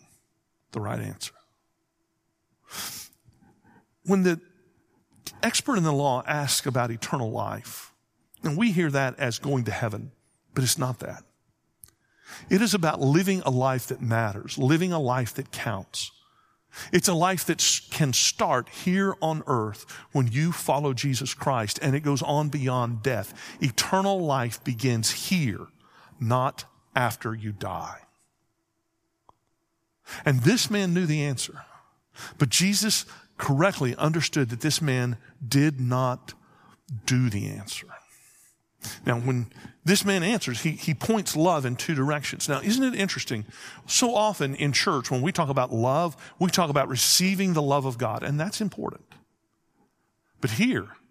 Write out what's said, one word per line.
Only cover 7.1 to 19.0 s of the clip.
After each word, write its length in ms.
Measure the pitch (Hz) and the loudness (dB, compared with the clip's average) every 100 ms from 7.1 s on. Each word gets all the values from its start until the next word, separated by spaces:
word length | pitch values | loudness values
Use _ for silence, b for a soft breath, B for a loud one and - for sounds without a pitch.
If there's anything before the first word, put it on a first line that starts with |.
| 143 113 | -4 -4
life, 600 | 113 104 104 - - - _ _ _ _ - | -4 -4 -6 -12 -16 -18 _ _ _ _ -8
and 120 | - 147 | -4 2
we 160 | 233 | 2
hear 200 | 180 165 | 4 2
that 280 | 139 131 123 | 2 0 -2
as 200 | 135 117 | -4 -2
going 260 | 143 139 110 | -2 0 0
to 60 | |
heaven, 420 | 101 117 107 110 - _ _ _ | -2 -4 -4 -10 -16 _ _ _
but 100 | - | -2
it's 140 | 127 - | 0 0
not 220 | 127 123 | -2 -4
that. 260 | - - - _ _ _ _ _ - B B B B B B | -10 -12 -18 _ _ _ _ _ -20 B B B B B B
It 120 | 190 | 2
is 120 | 226 | 4
about 280 | 190 165 151 | 2 2 2
living 400 | 135 151 190 190 | 4 4 4 0
a 80 | 143 | 2
life 380 | 127 131 131 - | 2 2 0 -4
that 140 | 131 | -6
matters, 560 | 123 113 113 101 - - | -2 0 0 -4 -8 0
living 360 | 131 160 185 | 2 4 2
a 60 | 170 | 0
life 340 | 131 127 120 | 0 0 -2
that 180 | - - | -6 -10
counts. 600 | - - 101 - - - - b b b b _ B B | -8 -6 -6 -8 -10 -10 -12 b b b b _ B B
It's 160 | 185 180 | 0 2
a 60 | |
life 320 | 170 180 185 - | 2 2 2 -2
that 160 | 165 | 0
s-, 180 | - - | 0 0
can 320 | - - 147 | -2 0 2
start 560 | 120 - - 202 131 - | 2 0 2 2 0 -2
here 480 | - - 185 | -6 0 2